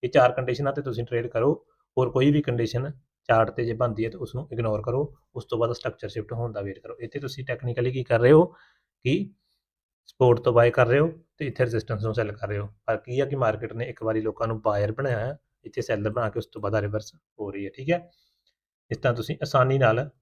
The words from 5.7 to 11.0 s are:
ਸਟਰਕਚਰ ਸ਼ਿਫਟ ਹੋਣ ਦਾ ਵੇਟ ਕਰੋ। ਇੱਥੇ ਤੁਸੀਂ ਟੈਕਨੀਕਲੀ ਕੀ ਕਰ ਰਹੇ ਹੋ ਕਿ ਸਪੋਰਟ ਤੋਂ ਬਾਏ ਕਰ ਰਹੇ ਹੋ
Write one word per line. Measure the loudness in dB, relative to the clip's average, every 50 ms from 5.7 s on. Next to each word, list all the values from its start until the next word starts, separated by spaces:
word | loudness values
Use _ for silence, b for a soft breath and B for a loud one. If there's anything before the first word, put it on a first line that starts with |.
| -2
ਸਟਰਕਚਰ | -4 -6 -8 -8 _ -12 -10
ਸ਼ਿਫਟ | -8 -8 -8 -8 -6
ਹੋਣ | -6 -6 -6 -6
ਦਾ | -6
ਵੇਟ | -8 -8 -8 -10
ਕਰੋ। | _ -16 -14 -12
ਇੱਥੇ | -14 -12 -10 -10
ਤੁਸੀਂ | -10 -10 -10 -10 -8
ਟੈਕਨੀਕਲੀ | -8 -8 -6 -4 -6 -4 -2 -2 -2 -2
ਕੀ | -4 -2
ਕਰ | 0 2 4
ਰਹੇ | 6 8 8
ਹੋ | 8 8
ਕਿ | 6 0 _ _ _ _ _ _ _ _ _ _ 0 0 0 -2 -4 -10 _ _ _ _ _ _ _ _ _ _ _ _ _ _
ਸਪੋਰਟ | _ -2 _ 6 6 6 6
ਤੋਂ | 4 2 4
ਬਾਏ | 6 6 6
ਕਰ | 6 4 4
ਰਹੇ | 4 4
ਹੋ | 2